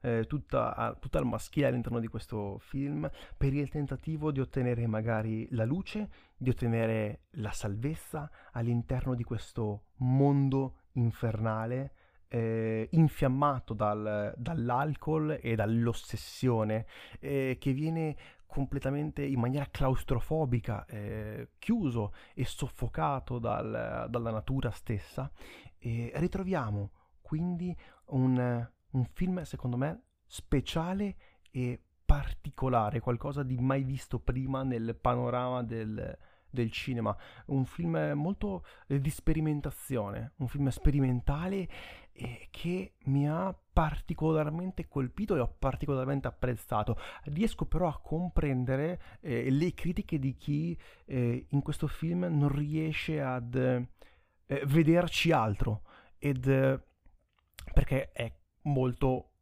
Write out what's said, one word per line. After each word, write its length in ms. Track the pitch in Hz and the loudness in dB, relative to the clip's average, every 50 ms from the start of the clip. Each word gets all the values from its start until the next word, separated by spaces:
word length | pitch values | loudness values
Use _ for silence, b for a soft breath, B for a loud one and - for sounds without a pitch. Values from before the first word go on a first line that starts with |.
| - | 0
eh, 220 | 127 117 113 113 | 0 0 0 0
tutta 480 | 113 - 147 - - - 131 120 117 - | 0 -2 -4 -4 0 0 0 0 0 0
a-, 180 | - 117 113 113 | -2 -4 -4 -4
tutta 240 | - - 127 - - | -6 -10 -2 -2 0
al 60 | 143 | 0
maschile 400 | 123 113 113 - - - - 143 | 0 -2 -2 -6 -4 -2 2 2
all'interno 320 | 127 127 123 117 120 117 120 | 2 2 0 -2 -2 -2 -2
di 100 | 113 113 | -4 -4
questo 500 | - 110 - - - 110 104 101 101 110 | -6 -8 -10 -6 -6 -4 -4 -4 -6 -10
film, 500 | - - - - 139 143 147 151 151 147 B B B B B - | -12 -8 -6 -4 -4 -2 -4 -4 -4 -6 B B B B B 0
per 160 | - 139 135 | 0 2 2
il 140 | 143 143 131 | 0 -2 -2
tentativo 600 | - 156 147 135 143 127 - - 160 151 151 156 151 | -2 -4 -4 -4 -4 -6 -6 -6 -6 -2 -2 -2 0
di 80 | 135 | 0
ottenere 460 | 135 - - 139 127 123 123 117 117 | -2 -2 0 0 0 0 0 0 0
magari 600 | 117 110 110 110 117 113 110 110 110 110 110 117 - - | 0 0 0 0 0 0 0 0 0 -2 -4 -4 -4 0
la 120 | 117 110 | 0 2
luce, 460 | 113 139 185 190 - - 214 214 202 B B B B B | 2 0 -2 -4 -6 -6 -6 -6 -6 B B B B B
di 140 | B 135 127 | B 0 0
ottenere 760 | 120 - 123 117 117 117 113 113 113 110 107 104 - - _ _ _ | 2 2 2 2 2 2 2 2 2 0 0 -2 -4 -8 _ _ _
la 160 | - 107 107 - | -6 -6 -4 -4
salvezza 760 | - - 110 98 107 117 143 165 - - - - 156 147 147 B B B B B | -4 -4 -4 -4 -2 -2 -4 -4 -6 -10 -10 -10 -10 -10 -10 B B B B B
all'interno 600 | 120 117 117 120 120 117 - - 123 127 131 127 | -4 0 2 2 0 0 0 -2 -2 0 -2 -2
di 80 | 117 117 | -2 -2
questo 600 | - 120 104 - - - - 117 107 104 107 - _ _ - | -4 -4 -6 -6 -8 -6 -4 -2 -2 -4 -6 -10 _ _ -2
mondo 800 | 127 127 127 135 139 143 143 143 139 135 131 135 135 131 - - _ _ _ | 2 4 6 8 8 8 8 6 4 4 2 0 0 -2 -6 -12 _ _ _
infernale, 1000 | 131 120 117 110 - - 117 110 107 110 113 110 110 110 113 123 127 139 135 b b b b b b b _ | 2 2 2 2 0 -2 -2 -2 0 0 0 0 0 -2 -4 -4 -4 -4 -6 b b b b b b b _
eh, 600 | - 120 113 113 113 113 110 113 113 110 110 - - | -4 -2 0 0 0 0 0 0 0 -2 -2 2 6
infiammato 800 | 160 160 147 - - 147 135 127 135 147 147 139 127 - - 117 | 6 6 6 6 2 2 2 4 4 4 2 2 0 -4 -6 -4
dal, 600 | 104 107 104 104 107 107 107 107 104 104 104 - | 0 0 0 0 0 0 -2 0 0 0 -2 -4
dall'alcol 1000 | - 120 160 170 160 117 120 123 123 139 156 147 - - - 156 156 151 151 156 - | -6 -6 -4 -2 -2 0 0 2 2 2 0 -2 -4 -2 -2 0 0 0 0 -2 -2
e 140 | - 117 113 | 0 0 2
dall'ossessione, 1300 | 107 104 104 113 117 117 120 113 - - - - 110 - - - - - 127 120 113 110 107 110 110 113 B B B B B B B | 2 2 2 4 4 4 2 0 -2 -6 -8 -8 -8 -8 -10 -8 0 2 2 4 4 2 2 0 -2 -2 B B B B B B B
eh, 360 | - 139 143 139 135 131 127 - | -6 -2 0 0 0 0 -2 -2
che 120 | - 143 135 | 0 0 0
viene 440 | 131 151 160 160 165 160 156 147 B B B B B B | 0 0 -2 0 0 -2 -2 -4 B B B B B B
completamente 760 | - - 143 139 139 - 139 - 135 135 143 147 156 - - 143 | -6 -2 -2 -2 0 -2 -2 -2 -2 -2 -2 -2 -4 -4 -4 -4
in 160 | 139 135 123 | -2 0 2
maniera 260 | 117 120 131 143 139 - | 2 2 0 -2 -4 -4
claustrofobica, 1120 | - - 139 131 131 117 - - 135 120 - - 156 160 156 131 123 120 - - 113 101 - | -2 2 2 4 4 2 2 2 2 2 2 0 0 0 2 2 0 0 0 -2 -6 -6 -6
eh, 680 | - - 107 104 104 110 110 107 107 107 - 120 - _ _ | -8 -10 -8 -6 -6 -6 -6 -6 -8 -8 -10 -10 -12 _ _
chiuso 540 | - - 226 240 202 139 117 117 104 101 B B B B B | -2 0 0 2 2 0 0 0 -2 -2 B B B B B
e 100 | - 131 | -4 -4
soffocato 920 | - - - - 131 - - - 120 - - 160 151 143 131 - - 127 123 | -4 -2 -4 -6 -6 -4 -4 -4 -4 -2 0 0 0 0 -2 -4 -4 -6 -2
dal, 680 | 113 117 107 - - 110 110 117 117 113 117 120 117 117 | 0 0 0 0 -2 -2 -2 -2 -4 -2 -4 -4 -4 -2
dalla 200 | 117 123 113 113 | -2 -2 -2 -2
natura 400 | 110 110 - - 135 135 123 120 | -2 -4 -2 -2 0 0 0 -2
stessa. 600 | 107 - - - 117 104 - - - - 135 143 B B B B B B B B B - | -4 -4 -4 -4 -4 -4 -4 -6 -8 -8 -6 -6 B B B B B B B B B -10
E 340 | - 123 117 117 117 117 - | -6 -4 -2 -2 -4 -4 -2
ritroviamo 720 | - 160 180 - 196 196 185 190 165 127 110 104 101 101 101 - b b b b - | -2 -2 0 0 -2 -2 0 0 0 0 0 -2 -2 -4 -6 -8 b b b b -20
quindi 540 | _ - - 156 170 175 180 170 175 180 170 B B B B B B - | _ -4 -2 -2 0 -2 -2 -2 -4 -4 -6 B B B B B B -2
un, 600 | - 131 127 131 127 127 123 123 120 120 120 117 _ _ _ _ | 2 4 4 6 4 4 2 2 0 -2 -4 -6 _ _ _ _
un 140 | - 131 123 - - | 0 0 0 0 0
film, 280 | - 175 180 185 180 165 | -2 -2 0 0 -2 -4
secondo 340 | - - - - 123 123 120 | -8 -10 -6 -4 -4 -2 0
me, 240 | 131 147 170 226 - _ _ _ _ | 0 -2 -2 -6 -12 _ _ _ _
speciale 920 | _ - - - - - 139 123 - - 160 160 175 185 190 208 202 190 b b b b b b b | _ -16 -16 -4 2 2 2 2 2 -2 -2 0 0 -2 -2 -2 -4 -4 b b b b b b b
e 300 | _ 127 127 123 123 - _ _ _ _ _ | _ -2 -2 -2 -2 -6 _ _ _ _ _
particolare, 960 | _ 156 147 139 - - - - 147 - - - 131 127 120 110 104 - 120 | _ 8 8 8 -2 -4 -6 -6 -10 -6 -2 0 4 4 4 4 4 0 0
qualcosa 420 | - - 120 117 - 131 143 139 143 | 0 0 -2 -2 -2 -4 -4 -2 -2
di 140 | 127 127 123 | -2 0 0
mai 260 | 123 131 135 139 139 | 2 2 2 2 0
visto 340 | 131 135 131 - - - 127 | 0 -4 -6 -6 -4 -4 -2
prima 440 | - - 127 131 131 131 135 135 135 | 0 0 0 0 0 -2 -2 -2 0
nel 340 | 135 127 117 113 113 117 - | 0 0 0 -2 -2 -4 0
panorama 600 | - 127 123 123 123 123 120 123 127 127 127 127 123 | 2 2 4 4 2 2 0 0 0 0 0 -2 -2
del, 540 | 113 113 113 110 107 107 113 120 - - - b b b b b b | -2 -4 -4 -4 -4 -4 -4 -6 -8 -8 -12 b b b b b b
del 220 | - 123 120 113 | -2 0 0 0
cinema. 460 | - - - - 127 120 113 107 104 B B B B B B | 0 -4 -4 -4 -2 0 0 0 -2 B B B B B B
Un 180 | - 139 135 131 | -2 0 0 0
film 480 | - - - 170 170 165 160 156 151 147 | 0 -2 -4 -2 0 2 2 2 0 0
molto, 500 | 147 147 170 196 - - 208 196 180 B B B B B | 0 0 -2 -2 -2 -2 -4 -4 -6 B B B B B
eh, 140 | B 139 143 | B 0 0
di 100 | 135 151 | 0 0
sperimentazione, 1200 | - - - - 185 156 156 156 151 147 139 147 135 - - - 139 120 104 101 101 120 117 120 _ | -4 -2 2 2 2 4 4 2 0 0 -2 -6 -8 -8 -8 -4 -2 -2 -2 -2 -4 -6 -6 -8 _
un 100 | _ 139 120 | _ -4 -4
film 200 | - 143 143 135 | 0 2 2 2
sperimentale, 1000 | 123 - - 151 143 139 135 131 123 123 - - 143 147 165 185 196 196 180 B B B B B B B B B B | 0 4 4 6 6 6 4 4 4 2 2 0 0 0 -2 -2 -2 -2 -4 B B B B B B B B B B
eh, 340 | - - 127 120 - - - | -10 -8 -8 -8 -10 -14 -16
che 440 | - - - 165 180 185 190 - _ _ - | -14 -6 -4 -2 -2 -2 -4 -6 _ _ -2
mi 220 | 135 135 139 143 147 | 0 2 2 4 2
ha 280 | 151 165 185 196 185 - _ _ _ | 2 0 0 -2 -4 -6 _ _ _
particolarmente 1120 | - 165 156 156 - - - - - 156 160 160 156 151 151 151 165 180 185 180 - 160 | 4 4 6 2 -4 -4 -6 -4 0 2 2 4 4 2 0 -2 -4 -6 -6 -6 -8 -10
colpito 480 | - - 139 135 123 - - 208 214 202 | -6 -2 -2 -2 -2 -2 -4 -2 0 2
e 60 | 151 | 2
ho 120 | 120 117 - - | 2 0 -2 0
particolarmente 720 | - 139 127 - - - 143 131 127 131 139 139 135 135 | -2 0 0 0 -2 -2 0 0 0 0 -2 -2 -2 -4
apprezzato. 680 | - - - 127 123 117 - - - 107 107 - 113 B B B B B B | -4 -2 -2 -2 -2 -2 -4 -2 0 0 2 0 -2 B B B B B B
Riesco 400 | - 143 156 214 220 - - 165 | -6 -2 0 0 0 0 0 -2
però 240 | - - 160 180 165 | 0 2 2 2 2
a 100 | 143 - | -2 -4
comprendere, 1000 | - - 151 160 180 175 - - - 147 135 127 123 123 135 131 147 160 180 170 B B B B | -6 -4 -4 -2 -2 2 2 2 2 4 2 2 2 0 0 0 0 -2 -4 -6 B B B B
eh, 300 | - 165 123 117 120 131 | -6 -4 -2 -2 2 4
le 220 | 135 143 160 180 - | 4 4 4 2 2
critiche 440 | - - 165 180 - - - - 151 | 0 -2 -2 -2 -2 -4 -2 -2 -2
di 160 | 135 135 127 | -2 -2 -4
chi, 420 | - - - 147 147 156 170 170 B B B B B B | -4 -4 -2 -2 -2 -2 -2 -4 B B B B B B
eh, 400 | - - 127 120 120 120 127 - - | -6 -2 0 0 0 0 -2 -6 -2
in 140 | - 139 139 | -2 -2 0
questo 240 | - 147 - - 147 | 0 -4 -2 -2 -4
film 380 | - - - 165 170 175 180 175 | -2 -2 -4 -2 0 0 0 2
non 200 | 165 147 143 143 | 2 4 4 4
riesce 720 | 143 139 147 147 151 156 160 160 151 - - - 156 151 | 2 0 -2 -2 -2 -2 -2 -2 -2 -4 -4 -2 -2 -2
ad, 340 | 143 131 127 127 120 120 123 | -2 -2 -2 -4 -6 -2 0
eh, 320 | 131 127 127 127 123 123 123 - b b b b b b b b b b _ - 139 - | 2 2 4 2 2 0 -4 -10 b b b b b b b b b b _ -4 -2 0
vederci 680 | 143 135 160 165 147 165 - 135 147 - - - 165 160 | 4 6 6 8 8 8 6 6 2 0 2 4 4 4
altro, 520 | 143 110 110 104 - - - 107 104 - B B B B B B - | 4 4 2 2 2 2 0 0 -4 -6 B B B B B B -4
ed, 280 | - 139 143 127 123 | -2 0 0 0 2
eh, 320 | 131 135 135 135 135 135 131 - _ _ _ _ - - - _ _ _ _ _ _ _ - - - - | 4 4 6 6 4 2 0 -4 _ _ _ _ -20 -20 -20 _ _ _ _ _ _ _ -16 -12 6 6
perché 400 | - - - 131 131 - - - | 6 6 6 2 -2 -2 -4 -6
è 180 | - 120 113 - - _ _ _ _ _ | -6 -6 -6 -6 -12 _ _ _ _ _
molto 680 | 156 143 131 127 127 120 - - 135 127 127 - _ _ _ | 0 2 4 2 2 2 2 2 2 2 2 -2 _ _ _